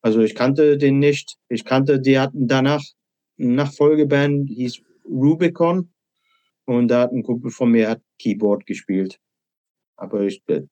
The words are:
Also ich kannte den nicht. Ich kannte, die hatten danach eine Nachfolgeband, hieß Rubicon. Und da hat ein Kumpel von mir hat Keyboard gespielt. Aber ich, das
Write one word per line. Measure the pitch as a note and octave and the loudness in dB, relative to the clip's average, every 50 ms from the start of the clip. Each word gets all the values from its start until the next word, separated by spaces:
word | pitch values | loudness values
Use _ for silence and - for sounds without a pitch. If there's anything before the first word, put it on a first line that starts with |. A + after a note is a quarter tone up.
Also | - A#2 A2 A2+ | 0 0 2 2
ich | A2+ A2 - | 2 0 0
kannte | - A#2+ C3 C#3 C#3+ D3+ D3+ D3 C#3+ | 0 -2 0 2 4 4 4 4 4
den | C#3+ C#3 C#3 C#3 | 2 2 2 4
nicht. | C#3+ D3 C#3+ C#3+ - - - _ _ _ | 2 2 0 0 -6 -14 -20 _ _ _
Ich | B2 A2 - | -8 -8 -6
kannte, | - C3 C3+ C3+ C#3 C#3+ C3+ | -2 0 0 2 2 0 0
die | C3 C3+ C3+ C3+ | 2 2 2 2
hatten | C3+ C3 - D3+ C3 A#2 | 2 -2 -4 -4 -2 0
danach | C3+ C3+ C3 C#3 D3 F#3 C#3+ - _ _ _ _ _ _ _ _ _ _ | 0 0 2 0 0 -2 -4 -10 _ _ _ _ _ _ _ _ _ _
eine | C3 B2 | -2 -2
Nachfolgeband, | A#2+ C3+ D3 C#3+ C#3+ - D3 D3 D#3 D3+ D3+ C#3+ D3 C#3 C#3+ D3 C#3+ C#3+ C#3 C#3 | 0 0 -2 -4 -2 0 2 2 4 2 2 2 2 2 2 2 0 -2 -2 -4
hieß | G#2+ A#2 B2+ B2 A#2+ - _ _ _ _ _ | -6 -6 -6 -8 -8 -10 _ _ _ _ _
Rubicon. | - - B2+ C3 D3 D#3+ D#3+ F3+ E3 - - E3+ E3+ F3 F#3 F3 - _ _ _ _ _ _ _ _ _ _ _ _ _ _ _ | -8 -4 0 2 2 2 2 0 -2 0 0 0 0 0 -2 -4 -6 _ _ _ _ _ _ _ _ _ _ _ _ _ _ _
Und | - B2 A#2+ A#2+ A#2 | -2 0 0 2 2
da | B2 B2 | 2 2
hat | B2 B2 | 2 0
ein | B2 B2 G#2+ | -2 -6 -4
Kumpel | - B2 A#2+ B2+ B2 | -4 -6 -6 -6 -10
von | - - C3 A#2+ | -6 -2 0 2
mir | A#2 A#2 A2+ G#2+ | 4 2 2 0
hat | A2+ A2+ _ _ _ _ | -2 -6 _ _ _ _
Keyboard | - A#2 G2+ G2 G#2+ G#2 G2+ G2+ - | -6 -4 -4 -2 0 -2 -2 -2 -4
gespielt. | - - - - - F#2+ F#2+ F#2+ F#2+ - _ _ _ _ _ _ _ _ _ _ _ _ _ _ _ _ - | -10 -12 -12 -6 -4 -4 -2 -2 -4 -8 _ _ _ _ _ _ _ _ _ _ _ _ _ _ _ _ -18
Aber | - F#2+ A2 G#2 | -14 -8 -4 -2
ich, | G2+ G2 G2 - _ | -2 -2 -4 -8 _
das | - - - - - | -4 -4 -4 -4 -10